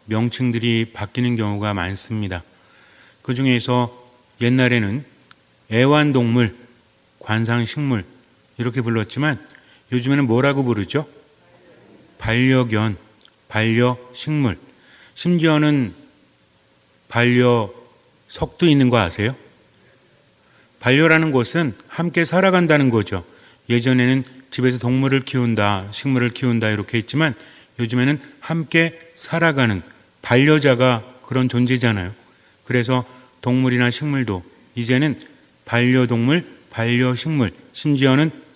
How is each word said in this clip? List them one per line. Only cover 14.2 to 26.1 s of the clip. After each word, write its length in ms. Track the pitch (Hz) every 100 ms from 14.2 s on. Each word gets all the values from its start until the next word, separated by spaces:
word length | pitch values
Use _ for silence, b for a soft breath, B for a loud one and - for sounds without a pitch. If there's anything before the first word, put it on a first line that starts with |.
| - 151 127 87 - B B B B
심지어는 800 | - 175 175 160 151 151 147 107 - - _ _ _ _ _ _ _ _ _ _
반려석도 1600 | 117 120 123 123 117 104 - - _ _ _ _ - 165 - 175
있는 220 | 143 127
거 100 | 117
아세요? 380 | 87 - 110 131 - _ _ _ _ _ _ _ _ _ b b b _
반려라는 500 | 123 135 160 160 160
것은 440 | 131 113 165 151 - -
함께 360 | - 170 170
살아간다는 680 | 165 175 190 180 165 151 135
거죠. 340 | 113 101 95 - B B B -
예전에는 560 | 120 123 127 123 135 127 - -
집에서 280 | - 127 123
동물을 460 | 120 131 135 135
키운다, 640 | 127 131 120 107 101 98 98
식물을 380 | - 139